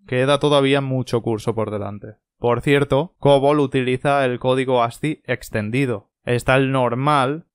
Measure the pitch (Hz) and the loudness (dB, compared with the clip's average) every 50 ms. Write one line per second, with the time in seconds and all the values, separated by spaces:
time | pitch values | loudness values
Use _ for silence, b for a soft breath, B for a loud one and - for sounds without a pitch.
0 | _ - 127 127 131 135 143 139 - 147 147 143 139 135 139 139 135 135 131 131 | _ -4 -2 0 2 2 2 2 2 2 2 4 4 4 2 0 0 -2 -4 -4
1 | 123 - - 117 - 123 110 104 - 120 107 110 107 104 107 101 101 101 101 101 | -2 -2 -4 -2 -2 -2 -4 -4 -4 -4 -4 -4 -4 -4 -6 -6 -8 -8 -10 -12
2 | - 110 - _ _ _ _ _ - 120 117 120 - 151 143 139 135 - 131 135 | -16 -18 -20 _ _ _ _ _ -2 0 0 0 2 2 2 2 2 2 0 0
3 | 165 - _ _ - 143 143 139 135 147 151 151 143 127 139 135 127 123 127 123 | 0 -4 _ _ 4 4 4 6 4 2 2 2 0 0 -2 -2 -2 -2 -2 -2
4 | - 147 143 143 135 127 123 113 - 127 131 131 131 127 127 120 117 120 - - | 0 0 0 0 0 -2 -2 -2 -2 0 0 0 0 0 0 0 0 0 -2 -4
5 | - 151 151 - _ - 127 - - - - 110 107 104 117 135 139 123 113 98 | -6 -6 -6 -6 _ -6 -6 -6 -6 -6 -6 -6 -4 -2 -2 -2 0 -2 -2 -6
6 | - _ _ _ _ 127 123 117 - - 131 135 135 131 135 131 123 120 117 127 | -8 _ _ _ _ -4 -2 -2 0 0 2 2 2 0 0 0 0 0 -2 -2
7 | 139 151 151 139 127 131 147 170 - _ | 0 0 2 2 0 -2 -4 -6 -12 _